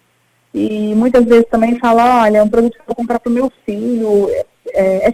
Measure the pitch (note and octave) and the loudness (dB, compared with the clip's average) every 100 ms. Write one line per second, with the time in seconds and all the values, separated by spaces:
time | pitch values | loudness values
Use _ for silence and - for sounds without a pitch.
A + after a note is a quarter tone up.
0 | _ _ _ _ _ - G#3+ G#3+ G#3+ G#3+ | _ _ _ _ _ -6 -4 -4 -4 0
1 | B3 B3 A#3 A#3 A#3 A3+ A3+ A#3+ A#3+ A3+ | 2 2 4 4 2 0 0 -2 0 2
2 | A#3+ B3 G#3+ G#3 G#3+ A#3 A#3 - - - | 2 2 2 2 2 2 -2 -2 -10 -8
3 | A#3 A#3 A#3+ A#3 C4 - - G3+ A#3 A#3 | -6 -6 -4 -2 -4 -6 -10 -8 -4 -4
4 | A3 G3+ G3 - - _ - G3 F#3+ F#3+ | 0 0 0 -4 -8 _ -8 -2 0 0
5 | G#3 | -2